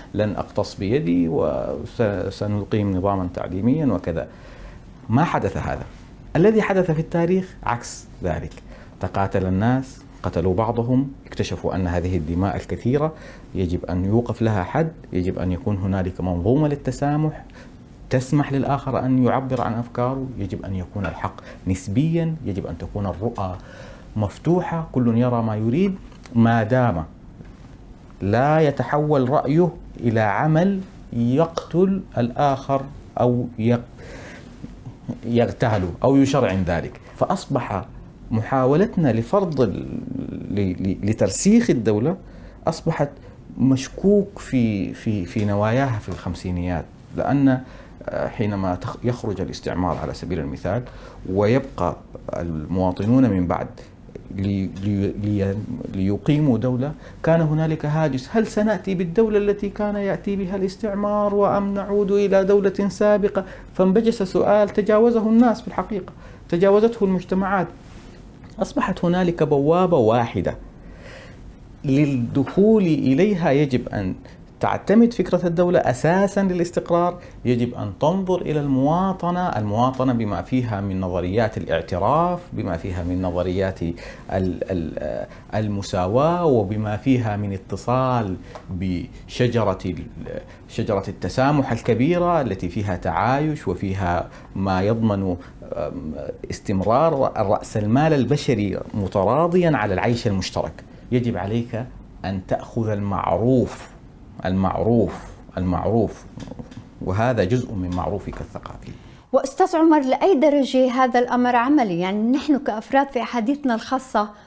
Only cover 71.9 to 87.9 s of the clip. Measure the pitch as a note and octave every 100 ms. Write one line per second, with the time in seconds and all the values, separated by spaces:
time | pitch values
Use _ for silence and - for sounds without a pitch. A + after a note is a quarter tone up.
71.9 | C#3 C#3+ C3 A2+ C3 C3 F3+ G#3+ A3 F3
72.9 | C#3+ B2+ C3+ G#3 F3+ E3 C3+ C#3+ B2+ -
73.9 | G#2 F#2+ - - - - - G#2 G2+ -
74.9 | A3 A#3 G#3+ F3+ F3 F3 E3 F3 F3+ -
75.9 | B2+ D3+ F#3 G3 G3 F#3+ F3+ F3 - E3
76.9 | E3+ F3 F3+ - - A#2 B2 A#2+ A2 G#2+
77.9 | - D3 F#3+ F#3 F3+ - D3+ C#3+ C3 C#3
78.9 | E3+ F#3+ F#3 F3 F3 D#3+ A2 G#2+ G#2+ B2+
79.9 | C3+ C3 A#2 G#2 F2+ - B2+ A2+ G2 G2+
80.9 | F#2+ F#2 F2+ F2+ G#2+ G#2+ G2+ D#2+ E2 -
81.9 | F2+ G#2 D3+ F3 F3 - A2+ G2+ F2+ G2+
82.9 | F2 E2+ F2+ F#2 F2 F2+ F#2 F#2+ - E2+
83.9 | - - - - F#2+ F#2 - - F2+ D#2
84.9 | - D2 A#1 - - - A2 G#2+ G2+ F#2+
85.9 | F#2+ F#2 B2 D#3 F3 E3 A#2+ F#2+ G#2+ G#2+
86.9 | G#2+ C3+ B2 A2 G#2 G#2 F#2+ - G2 -